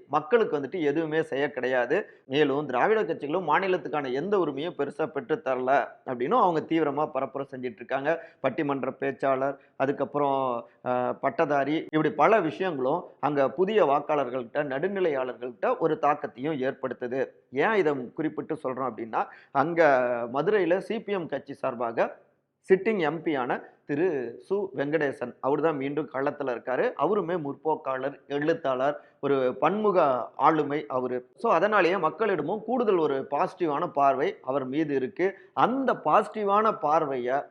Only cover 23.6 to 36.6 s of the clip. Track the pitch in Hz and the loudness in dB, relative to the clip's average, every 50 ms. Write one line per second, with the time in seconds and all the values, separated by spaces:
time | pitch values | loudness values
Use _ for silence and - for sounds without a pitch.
23.6 | - - _ _ _ - 147 143 180 190 156 131 120 117 - - - - 190 208 | -4 -14 _ _ _ -4 -2 0 0 0 0 -2 -4 -6 -10 -14 -8 -4 -4 -4
24.6 | 196 - - - 139 147 156 165 151 135 123 - 123 120 - _ - 131 147 151 | -4 -4 -4 -4 -2 0 0 0 0 0 -2 -4 -8 -10 -10 _ 0 0 0 2
25.6 | 147 165 156 135 135 143 147 151 147 - - 131 139 147 139 - 139 131 117 113 | 2 0 0 0 -4 -4 -4 -4 -6 -4 -4 -2 -2 -2 -4 -4 -4 -4 -4 -4
26.6 | - 131 123 139 202 247 - - 139 170 214 208 170 160 180 175 147 139 131 - | -4 -4 -2 0 0 -2 0 0 0 0 0 0 0 -2 -4 -4 -4 -6 -8 -6
27.6 | - 160 151 151 - 135 131 127 131 143 139 - _ - 139 143 147 165 165 160 | -2 -2 -2 -2 -2 -6 -6 -4 -4 -6 -8 -8 _ -6 -4 -2 0 0 0 0
28.6 | - 135 131 123 131 143 147 - - - _ _ - 139 139 135 127 127 123 - | 0 -2 -2 0 0 -2 -2 -4 -12 -20 _ _ 0 0 2 2 2 0 0 0
29.6 | - 160 196 214 214 208 180 185 156 139 127 120 110 - - - 131 151 165 151 | 0 0 0 2 0 2 4 4 4 4 2 0 -2 -6 -4 2 4 4 4 4
30.6 | 147 139 143 151 156 - 131 127 127 123 127 123 - _ _ - - 233 190 165 | 0 -2 -2 -6 -6 -4 -4 -4 -2 -2 -4 -6 -8 _ _ -4 0 2 4 4
31.6 | 185 214 214 202 170 165 190 196 156 156 - - 226 208 190 156 143 156 208 214 | 4 4 4 4 4 4 2 2 0 -2 -2 0 0 0 0 0 -2 -2 -4 -4
32.6 | - - 247 262 247 214 190 170 156 147 139 135 - - 143 147 185 180 - - | -4 -4 0 0 2 2 4 4 2 2 0 -2 -4 -4 0 0 0 -2 0 -2
33.6 | 175 156 143 143 175 - 127 139 143 139 131 127 156 196 214 - - 131 135 143 | -2 -2 0 -2 -2 -2 0 4 4 4 4 4 0 -2 -2 -6 -6 -2 -2 -2
34.6 | 131 127 135 156 160 147 139 131 127 113 - - 175 196 190 - - - - 127 | -2 -2 -2 -2 0 0 0 -2 -2 -2 -2 0 -2 -2 -2 -4 -18 -10 0 2
35.6 | 151 196 254 269 269 247 208 156 - 151 160 208 208 214 - 214 208 196 196 208 | 2 2 2 0 0 -2 -2 -2 0 4 4 4 4 2 -4 -4 0 2 2 4